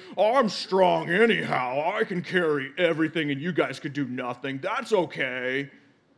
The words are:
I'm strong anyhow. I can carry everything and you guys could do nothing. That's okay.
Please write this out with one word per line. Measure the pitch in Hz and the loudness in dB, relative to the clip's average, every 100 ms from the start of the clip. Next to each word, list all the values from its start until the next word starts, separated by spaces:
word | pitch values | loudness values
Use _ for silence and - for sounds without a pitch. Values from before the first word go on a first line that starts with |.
| - 277 | -10 0
I'm | 202 254 233 | 2 4 2
strong | - - 190 185 165 151 | -2 -2 4 4 4 0
anyhow. | 175 233 180 143 143 127 131 156 | 4 4 4 0 0 0 0 0
I | 208 | 0
can | 220 180 | -2 -2
carry | - 185 170 147 135 139 | -2 0 2 0 -2 0
everything | 175 160 160 165 151 | 2 2 0 0 -2
and | 139 | -2
you | 160 | -2
guys | 165 143 135 | 0 -2 -2
could | 151 | -8
do | 143 135 | -6 -4
nothing. | 123 127 123 139 135 | -4 -6 -6 -6 -6
That's | 165 226 262 | -4 -4 0
okay. | 214 156 165 131 127 127 131 139 - _ _ _ | 0 0 -2 -4 -2 -2 -2 -4 -10 _ _ _